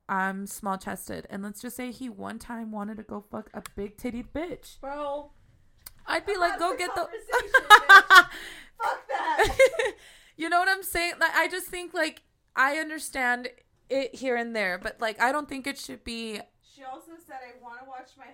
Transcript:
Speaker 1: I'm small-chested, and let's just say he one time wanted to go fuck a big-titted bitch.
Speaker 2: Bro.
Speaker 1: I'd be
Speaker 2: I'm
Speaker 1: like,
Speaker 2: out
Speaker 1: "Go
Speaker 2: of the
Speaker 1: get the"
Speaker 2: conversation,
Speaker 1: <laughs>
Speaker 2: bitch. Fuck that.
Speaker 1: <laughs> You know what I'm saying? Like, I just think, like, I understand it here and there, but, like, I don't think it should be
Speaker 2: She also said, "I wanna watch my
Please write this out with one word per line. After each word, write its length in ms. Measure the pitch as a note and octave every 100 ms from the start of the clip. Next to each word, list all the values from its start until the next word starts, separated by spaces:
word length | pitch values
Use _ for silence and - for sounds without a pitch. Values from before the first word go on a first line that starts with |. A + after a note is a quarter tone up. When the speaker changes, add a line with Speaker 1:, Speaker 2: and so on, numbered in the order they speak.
| -
Speaker 1:
I'm 380 | G3 F#3+ F#3+ G3+
small-chested, 800 | - G3+ F#3+ G#3 G3 - F3 -
and 120 | G3
let's 180 | G#3 G3+
just 140 | B3 B3
say 140 | B3
he 180 | G#3+ B3+
one 300 | G3 G3 A3+
time 320 | - A#3 A3
wanted 280 | G#3+ G#3 G#3+
to 40 |
go 180 | G#3+ G#3
fuck 300 | - A3 -
a 100 | G#3 -
big-titted 540 | - G#3 - B3 A#3 G#3+
bitch. 460 | C#4+ E4+ - - -
Speaker 2:
Bro. 520 | C#4 C#4+ C#4+ C#4+ D4 - _ - _ _ - - -
Speaker 1:
I'd 180 | E4 F#4
be 80 |
Speaker 2:
I'm 40 | F#4+
Speaker 1:
like, 120 | F4
Speaker 2:
out 60 | -
Speaker 1:
"Go 120 | F4
Speaker 2:
of 60 | B4
the 60 |
Speaker 1:
get 100 | F4+
the" 60 | -
Speaker 2:
conversation, 680 | E4 A4+ - A#4+ - B4 -
Speaker 1:
<laughs> 20 |
Speaker 2:
bitch. 640 | G#4+ - G4+ - F#4 F4 - - - - -
Fuck 280 | A4 - -
that. 480 | - - - G#4+ -
Speaker 1:
<laughs> 760 | C5 D#5+ A4+ - - - - -
You 120 | E4
know 120 | F4
what 80 | F#4+
I'm 160 | F#4+
saying? 300 | F#4 E4+ E4+ -
Like, 160 | D#4+
I 140 | D4+ F4
just 180 | F4+ F4+
think, 260 | F4+ F4
like, 280 | F4+ D#4 - _ _ _
I 220 | - C4+ D#4
understand 680 | D#4+ D#4 - C#4 B3 B3 B3 - _ _ -
it 260 | C4+ C4
here 220 | A#3+ C4 A#3+
and 180 | A#3
there, 240 | A3 F#3+ F3+
but, 220 | G#3+ -
like, 200 | A3 -
I 120 | A#3+
don't 160 | D4 D4
think 180 | C4+ C#4
it 100 | C4+
should 240 | - B3+
be 360 | B3 A3+ A3+ G#3 - _
Speaker 2:
She 200 | _ C#4
also 280 | C4 D4 E4 E4 -
said, 140 | C4+
"I 180 | B3 B3
wanna 220 | A#3+ A#3 C4+
watch 240 | C4 - C#4
my 100 | B3